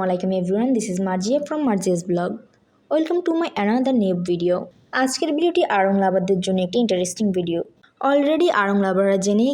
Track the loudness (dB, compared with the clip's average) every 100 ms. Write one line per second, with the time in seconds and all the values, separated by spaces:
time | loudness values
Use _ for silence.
0 | 0 0 0 -2 0 0 0 0 -2 -2
1 | -2 -2 0 -2 -2 -2 0 0 0 -2
2 | -2 -2 -2 -6 -12 _ _ _ -4 -2
3 | 0 -2 -2 -2 -2 -2 0 0 2 2
4 | 2 0 -2 0 0 0 -4 -16 _ -2
5 | -2 -2 -2 0 0 2 2 2 2 2
6 | 2 2 0 0 0 -2 0 0 0 0
7 | -2 -2 -2 -2 -2 -4 -6 _ _ _
8 | 0 2 2 2 2 2 2 2 2 2
9 | 2 2 2 2 0